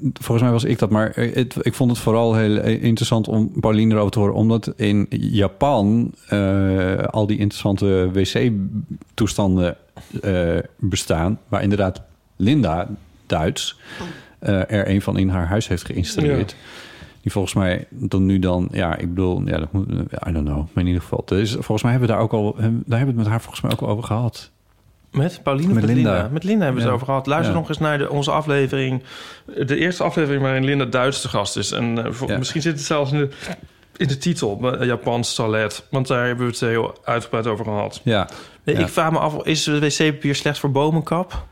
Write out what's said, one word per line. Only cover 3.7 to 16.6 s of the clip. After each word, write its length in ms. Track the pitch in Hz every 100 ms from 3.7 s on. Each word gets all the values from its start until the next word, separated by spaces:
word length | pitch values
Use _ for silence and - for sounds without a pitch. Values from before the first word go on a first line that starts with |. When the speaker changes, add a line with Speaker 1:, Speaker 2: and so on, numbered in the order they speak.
| 107 110
Speaker 1:
erover 180 | 107 104
te 80 | 107
horen, 160 | 101
omdat 380 | 104 110 113 - -
in 300 | 107 104 101
Japan, 1000 | - 104 113 98 - 139 131 101 113 117 - -
eh, 680 | 101 98 98 98 95 92 95
al 280 | - 113 104
die 120 | 104
interessante 720 | 101 - 107 98 101 95 90
W 60 | 95
C-toestanden, 1500 | 95 120 123 104 95 107 - - - - 107 - 101 92 87 - _ - - -
eh, 360 | - 90 85 85 - -
bestaan, 600 | 101 95 - 85 82 107 -
waar 140 | 98
inderdaad 400 | 98 101 95 - - - _ -
Linda, 520 | 98 151 95 82 87 101 - - -
Duits, 520 | 87 82 - - - - - 175 - - -
eh, 320 | - 98 95
er 160 | 107 98
een 140 | 98
van 160 | 101 98
in 100 | 95
haar 180 | 92 82
huis 220 | 104 -
heeft 160 | 90
geïnstalleerd. 680 | - - 90 208 147 135 98
Speaker 2:
Ja. 60 | -